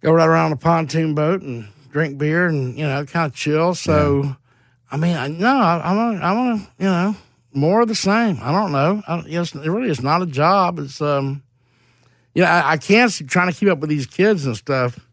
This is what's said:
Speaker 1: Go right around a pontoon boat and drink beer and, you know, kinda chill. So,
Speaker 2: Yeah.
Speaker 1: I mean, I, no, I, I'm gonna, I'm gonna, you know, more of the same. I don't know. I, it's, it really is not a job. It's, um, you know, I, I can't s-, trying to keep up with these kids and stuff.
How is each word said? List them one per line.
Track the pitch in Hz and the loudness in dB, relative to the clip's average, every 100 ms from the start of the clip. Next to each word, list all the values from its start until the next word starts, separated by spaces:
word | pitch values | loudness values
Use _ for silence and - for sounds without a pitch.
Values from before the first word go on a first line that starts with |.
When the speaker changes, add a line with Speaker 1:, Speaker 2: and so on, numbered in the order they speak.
Speaker 1:
Go | 156 | 4
right | 165 160 | 4 4
around | 165 160 | 4 2
a | 143 | 0
pontoon | 165 170 156 156 160 147 | 0 0 0 -2 -2 0
boat | 151 190 | 0 -2
and | 165 117 107 _ - | -4 -10 -12 _ -8
drink | 147 156 139 | -4 -4 -2
beer | 151 160 180 | -2 0 0
and, | 151 127 120 | 0 -4 -4
you | 151 | -4
know, | 139 147 | -4 -4
kinda | 170 160 | -4 -4
chill. | - - 151 170 | -4 -2 2 0
So, | 175 - 151 147 143 | -2 0 2 4 2
Speaker 2:
Yeah. | 139 131 _ _ _ _ _ | -2 -6 _ _ _ _ _
Speaker 1:
I | 139 | -2
mean, | 170 165 | 0 0
I, | 131 | -4
no, | 165 214 | -2 0
I, | 269 190 170 160 | 2 2 2 0
I'm | 196 | -2
gonna, | 233 202 170 | 0 -2 -2
I'm | 208 | 0
gonna, | 254 226 190 _ | 0 -2 -6 _
you | 190 | -2
know, | 175 190 208 _ _ _ | 0 0 -4 _ _ _
more | 139 147 208 | -2 2 4
of | 233 | 2
the | 226 | 0
same. | 190 214 233 147 | 0 2 0 -2
I | 107 | -2
don't | 170 208 | -2 0
know. | 143 151 208 - | 0 0 0 -4
I, | 170 156 | -6 -4
it's, | 165 175 151 | -4 -4 -6
it | 151 | -4
really | 196 254 | -2 -2
is | 139 | -2
not | 131 165 | 0 0
a | 185 | 0
job. | 135 156 196 180 175 | 0 2 4 2 -2
It's, | 139 - | -8 -4
um, | 147 143 135 139 _ _ _ _ _ _ _ _ _ - | -2 0 -2 -6 _ _ _ _ _ _ _ _ _ 0
you | |
know, | 180 | 2
I, | 170 143 | 4 2
I | 156 | 0
can't | - 208 240 | 2 4 4
s-, | - 139 | 0 -4
trying | 180 180 | 0 0
to | 175 | 0
keep | 202 | 0
up | 160 | 0
with | 151 | 0
these | 151 127 | -2 -4
kids | - 196 202 139 | 0 2 2 -2
and | 107 | -6
stuff. | - 135 123 120 _ | -4 -2 -2 -4 _